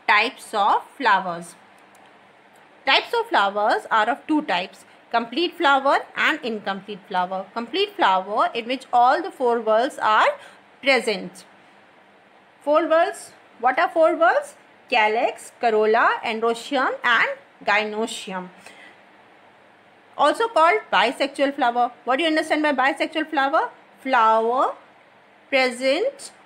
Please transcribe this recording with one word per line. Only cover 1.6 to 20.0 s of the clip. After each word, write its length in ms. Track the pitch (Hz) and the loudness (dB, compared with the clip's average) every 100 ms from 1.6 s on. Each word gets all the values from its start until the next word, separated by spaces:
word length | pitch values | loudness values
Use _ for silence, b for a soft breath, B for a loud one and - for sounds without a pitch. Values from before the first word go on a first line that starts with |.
| - - - - - - - _ _ - - - 269 | -20 -20 -20 -20 -20 -20 -20 _ _ -20 -20 -8 0
Types 260 | 320 - 466 | 0 0 -4
of 80 | 440 | 0
flowers 560 | 240 196 208 214 403 - | 0 0 0 0 0 0
are 180 | 220 220 | 0 2
of 180 | - - | 0 -2
two 160 | 302 | -2
types, 420 | 294 180 190 - - b _ | -2 -4 -4 -12 -20 b _
complete 440 | 233 233 240 349 | -4 -2 -2 -4
flower 440 | - 302 277 262 359 - - | 0 2 2 2 0 -2 -2
and 240 | 240 302 | -2 -2
incomplete 580 | 247 220 202 196 202 202 - | -4 -6 -6 -8 -10 -16 -6
flower. 400 | 185 180 190 190 | -4 -4 -6 -8
Complete 420 | 240 233 349 403 | -10 -6 -4 -4
flower 540 | - 226 190 196 226 349 | 0 2 2 0 -2 -2
in 120 | - 226 | -2 -6
which 200 | 254 - | -8 -2
all 300 | 247 247 320 | 2 4 2
the 80 | 349 | -2
four 300 | - 240 233 | -2 0 0
whorls 380 | 220 214 262 - | 2 2 0 -2
are 400 | - 214 453 571 B B - - | 0 2 2 0 B B -20 -6
present. 600 | 254 262 226 190 185 - - - - - _ _ _ _ _ _ _ _ | 0 0 0 -4 -8 -16 -20 -20 -20 -20 _ _ _ _ _ _ _ _
Four 260 | 285 311 311 | 0 0 2
whorls, 440 | 320 381 - - - - - | 2 0 -4 -16 -20 -20 -4
what 180 | 240 277 | -2 0
are 100 | 370 | 0
four 280 | 339 320 311 | 2 2 4
whorls? 380 | 339 523 571 - - - - | 2 2 -2 -10 -20 -20 -4
Calyx, 640 | 220 214 220 349 - - - | 0 0 0 -2 -4 -16 -4
corolla, 580 | 233 214 220 226 330 - | 0 2 2 4 2 0
androecium 680 | 240 220 233 233 - 277 320 523 | -4 -2 -2 -4 -4 -2 -2 -2
and 240 | 240 226 466 539 - _ | 0 2 0 -4 -14 _
gynoecium. 840 | 185 208 214 214 226 - - 185 180 - B B B B - - - - - _ _ _ _ _ | -2 0 -2 -4 -6 -8 -10 -10 -12 -16 B B B B -20 -20 -20 -20 -20 _ _ _ _ _